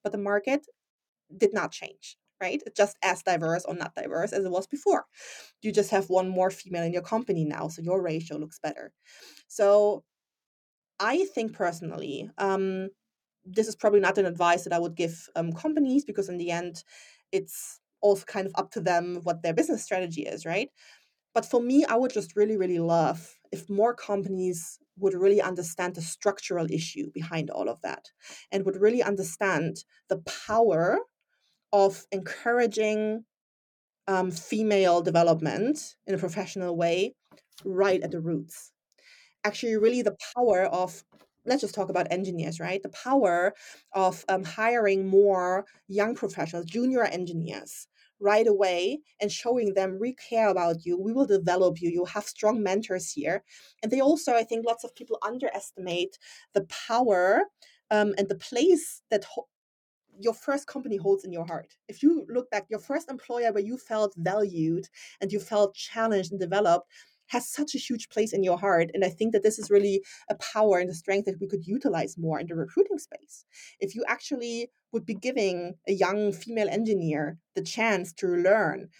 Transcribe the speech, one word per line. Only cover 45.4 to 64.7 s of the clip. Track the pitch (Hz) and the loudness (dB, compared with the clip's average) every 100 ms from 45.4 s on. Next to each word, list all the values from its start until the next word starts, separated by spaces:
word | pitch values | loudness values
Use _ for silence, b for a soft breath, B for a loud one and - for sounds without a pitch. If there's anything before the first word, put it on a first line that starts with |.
| 180 185 202 b b | 2 0 -4 b b
young | 202 214 | -2 -2
professionals, | 254 214 - 160 170 170 | -2 -6 -4 -6 -6 -6
junior | 214 254 254 | -2 0 2
engineers | 220 180 180 170 165 - - - - b b b | 0 -2 -6 -6 -6 -8 -12 -16 -20 b b b
right | 202 214 226 | 2 4 6
away | 202 196 175 185 302 - - | 6 6 4 0 -2 -8 -6
and | 208 | -4
showing | - 240 247 214 | -2 0 0 2
them, | 190 190 190 | 2 0 0
"We | 233 | -6
care | 254 - 226 220 | -8 -4 2 2
about | 185 170 165 | 4 2 0
you. | 175 175 | -2 -2
We | 196 | 0
will | 233 277 | 0 4
develop | 196 175 180 180 170 | 4 4 4 4 2
you. | 170 | -2
You'll | 170 175 | -2 -2
have | 208 208 | -4 -8
strong | - 214 226 | 0 0 2
mentors | 196 196 226 185 175 | 2 0 -2 -6 -6
here." | - - 190 - B B B | -6 -4 -4 -6 B B B
And | 220 | -2
they | 262 | 2
also, | 269 320 294 | 4 4 4
I | 233 | 2
think | 226 226 233 | 2 -2 -2
lots | 233 | -2
of | 240 - | -6 -14
people | 240 214 | -8 -6
underestimate | 202 254 262 202 - - 185 175 185 - B B B | -6 -4 -6 -6 -12 -10 -4 -2 -4 -6 B B B
the | 208 | -2
power, | 196 - - 233 247 190 180 233 403 _ b b - | -2 -6 -2 0 4 4 4 4 2 _ b b -2
um, | 214 208 196 | 2 2 2
and | 196 | -2
the | 190 | -4
place | - 240 330 330 - - - | -4 2 6 4 2 -12 -2
that | 208 | -2
ho-, | - - - _ _ _ _ _ _ 196 | -2 -10 -12 _ _ _ _ _ _ -8
your | 220 | -4
first | 226 - 277 - | -4 -2 -4 -4
company | 277 254 196 | -10 -6 -2
holds | 185 196 | 2 0
in | 190 | 0
your | 170 170 | -8 -6
heart. | 160 - _ - | -8 -12 _ -20
If | 208 | 2
you | 285 330 - | 4 4 0
look | 240 247 | -4 -2
back, | 208 202 | -4 -4
your | 214 | -8
first | - 285 - | -4 -6 -6
employer | 262 - 240 233 | -12 -8 -2 0
where | 208 | 0
you | 202 247 | -2 -6
felt | - 220 208 180 | -6 -2 -2 -2
valued | 170 202 202 170 160 | -2 0 0 0 0